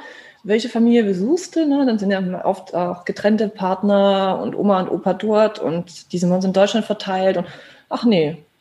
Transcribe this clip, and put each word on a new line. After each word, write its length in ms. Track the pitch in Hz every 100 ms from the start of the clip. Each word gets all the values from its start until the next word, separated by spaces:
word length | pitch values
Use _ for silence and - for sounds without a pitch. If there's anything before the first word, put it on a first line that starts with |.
| - - - _
Welche 260 | 185 226 240
Familie 340 | 233 233 233
besuchst 520 | 208 180 208 349 - 330
du, 120 | 311
ne? 160 | 277 262
Dann 100 | 220
sind 140 | 196
ja 340 | 190 185 180 -
oft 300 | 196 - 170
auch 300 | 180 175 -
getrennte 440 | 190 208 220 214
Partner 880 | - 185 190 202 202 196 196 190 180
und 160 | - -
Oma 240 | 202 190
und 80 | 180
Opa 240 | 175 190
dort 440 | 190 214 214 214 214
und 560 | - 170 175 - -
die 60 | 175
sind 100 | 175
bei 60 | 180
uns 100 | 190
in 80 |
Deutschland 320 | 185 208 226 214
verteilt 520 | 208 - 190 190 185
und 100 | 180 - - - -
ach 160 | 262 240
nee, 320 | 190 151 165 - _